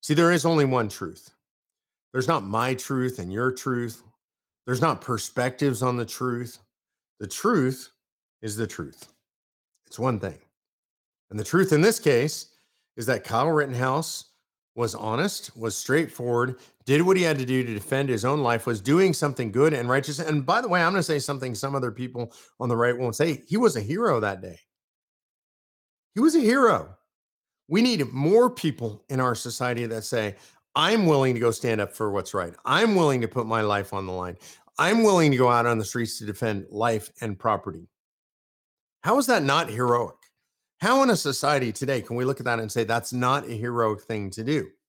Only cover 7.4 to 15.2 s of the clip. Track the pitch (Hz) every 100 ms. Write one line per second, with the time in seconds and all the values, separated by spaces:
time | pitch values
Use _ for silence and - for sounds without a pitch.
7.4 | 202 233 127 131 - _ _ _ _ _
8.4 | 110 104 110 - 73 - - _ _ _
9.4 | _ _ _ _ _ - 123 113 95 78
10.4 | _ _ _ _ _ _ _ _ _ 107
11.4 | 107 170 190 151 185 220 - 123 143 -
12.4 | - _ _ _ _ - 117 117 - 113
13.4 | 143 156 143 120 127 135 165 - - _
14.4 | _ _ _ - 117 - 107 117